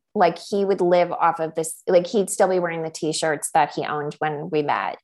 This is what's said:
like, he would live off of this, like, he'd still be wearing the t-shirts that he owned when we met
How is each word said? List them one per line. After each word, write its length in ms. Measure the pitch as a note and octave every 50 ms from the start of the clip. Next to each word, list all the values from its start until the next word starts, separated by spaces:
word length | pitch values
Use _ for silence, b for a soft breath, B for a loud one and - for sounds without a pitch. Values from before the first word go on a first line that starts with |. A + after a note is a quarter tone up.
| _ _ _
like, 240 | G#3+ G3+ E3+ E3 -
he 260 | - - G#3 G3+ G3
would 160 | F#3+ G3 F#3
live 320 | F#3 F3 F3+ F3 F3 E3+ E3
off 260 | - E3 E3 D#3+ E3
of 160 | D#3+ D#3+ D#3+
this, 280 | E3 D#3+ - - - _
like, 200 | - F#3 F3 F3
he'd 240 | F3 - G#3+ F#3 -
still 180 | - - G3+ F#3
be 100 | F#3 F#3
wearing 240 | F3 E3+ E3 E3 D#3+
the 60 | D#3+
t-shirts 600 | D#3+ - E3+ D3+ D#3 - E3 D#3+ D3 D3 - - -
that 220 | D#3+ D3 D3 -
he 100 | - -
owned 300 | - D3 D3+ C#3+ D3+ D3
when 340 | - D3+ D#3 D3+ C#3+ D#3+ -
we 140 | D#3 D3+ D3
met 340 | C#3 A#2+ G#2 G2 - - -